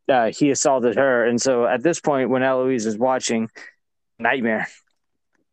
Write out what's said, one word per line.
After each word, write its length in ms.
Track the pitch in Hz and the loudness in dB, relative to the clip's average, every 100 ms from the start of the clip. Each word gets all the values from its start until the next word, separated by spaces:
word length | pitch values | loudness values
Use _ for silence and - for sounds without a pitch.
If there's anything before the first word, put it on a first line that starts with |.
| - | 0
uh, 220 | 131 113 | 2 2
he 200 | - 147 | 0 0
assaulted 460 | 123 151 135 120 107 | 2 2 2 2 2
her. 280 | 135 123 | 2 2
And 160 | 117 120 | 2 0
so 260 | 135 123 120 | 0 0 0
at 160 | 123 | 0
this 180 | 139 165 | 0 -2
point, 300 | - 139 123 | -2 0 0
when 120 | 131 | 0
Eloise 440 | 131 131 131 127 107 | 0 0 0 -2 -2
is 120 | 107 | -2
watching, 500 | 127 131 - 117 113 - - _ _ _ _ - | 0 -2 -2 -4 -6 -10 -20 _ _ _ _ -6
nightmare. 480 | 117 135 117 107 - - _ _ _ _ _ _ _ | -4 -2 -2 -4 -6 -12 _ _ _ _ _ _ _